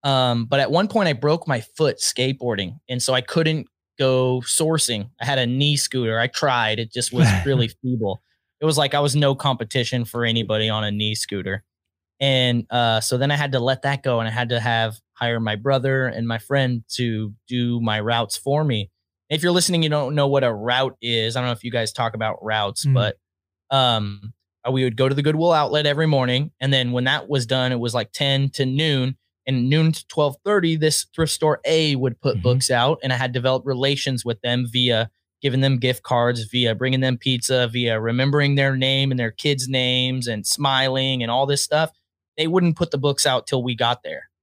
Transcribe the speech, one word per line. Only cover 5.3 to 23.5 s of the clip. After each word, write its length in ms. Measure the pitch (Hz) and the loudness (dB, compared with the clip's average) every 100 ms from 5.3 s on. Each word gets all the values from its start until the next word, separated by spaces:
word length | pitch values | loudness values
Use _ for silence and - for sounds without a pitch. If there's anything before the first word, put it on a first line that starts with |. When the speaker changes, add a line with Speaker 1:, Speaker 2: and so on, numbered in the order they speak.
| 135 | 0
Speaker 1:
a 60 | 120 | 0
knee 300 | 127 143 147 | 2 2 0
scooter. 420 | - 131 117 110 | -2 -2 -2 0
I 80 | 120 | -2
tried. 520 | - 147 123 110 107 | 0 0 2 0 -2
It 120 | 113 | -4
just 200 | - 120 | -6 -4
was 160 | 123 143 | 2 4
Speaker 2:
<laughs> 180 | 95 90 | 4 2
Speaker 1:
really 240 | 135 117 - | 0 0 -2
feeble. 400 | 127 123 107 95 _ _ _ _ | -4 -2 -2 -4 _ _ _ _
It 40 | 151 | 0
was 120 | 147 | 2
like 160 | 139 | 2
I 60 | 143 | 2
was 140 | 147 139 | 2 4
no 200 | 147 139 | 2 2
competition 680 | 143 127 110 135 117 127 117 | 0 -2 -2 -2 -2 -2 -4
for 200 | 120 117 | -2 0
anybody 440 | 113 104 110 110 | 0 0 0 0
on 140 | 107 | -2
a 80 | 104 | -2
knee 240 | 104 107 107 | -2 -2 -4
scooter. 480 | - 101 92 95 _ _ _ _ _ _ | -6 -6 -6 -8 _ _ _ _ _ _
And, 440 | 139 131 127 120 - | 0 2 2 0 -2
uh, 300 | 123 120 113 | 0 2 0
so 160 | 110 127 | 0 -2
then 140 | 139 | 0
I 40 | 147 | 0
had 160 | 143 | 0
to 60 | 135 | -2
let 220 | 123 131 | 0 -2
that 200 | 139 139 | -2 -2
go, 160 | 135 120 | -2 -2
and 80 | 113 | -2
I 40 | |
had 180 | 110 120 | -4 -2
to 100 | 117 | -2
have, 400 | 117 117 113 107 _ | 0 0 -2 -6 _
hire 260 | _ 120 117 | _ -4 -2
my 160 | 113 104 | -2 -2
brother 500 | 123 135 131 135 127 | 0 0 0 0 -2
and 200 | - 117 | -4 -4
my 100 | 113 | -4
friend 460 | - 139 131 120 - - | -2 0 0 -2 -6 -4
to 380 | 123 110 107 104 _ | -2 -2 -6 -10 _
do 320 | 123 120 120 | -2 -2 0
my 180 | 113 107 | 0 -2
routes 340 | 107 117 113 - | 0 0 -2 -6
for 260 | - 143 | -2 0
me. 260 | 156 113 98 _ _ _ _ | 0 -2 -4 _ _ _ _
If 140 | 156 | -2
you're 100 | 175 | 2
listening, 300 | 180 170 175 | 2 2 2
you 60 | 156 | 2
don't 260 | 151 131 147 | 0 0 0
know 120 | 139 | 2
what 160 | 139 | 4
a 100 | 127 | 2
route 440 | 107 113 123 135 - | 0 0 0 0 -2
is. 340 | 117 117 110 117 | -2 0 0 -2
I 40 | |
don't 60 | 123 | -2
know 60 | |
if 100 | 117 | -4
you 80 | 120 | -4
guys 220 | 120 110 | -2 -4
talk 220 | - 117 110 | -2 -4 -2
about 280 | 110 - | -4 -4
routes, 420 | 104 107 101 - 143 | -4 -2 -2 -2 2
Speaker 2:
Mm. 80 | |
Speaker 1:
but, 240 | 131 104 - _ _ _ | 2 2 -2 _ _ _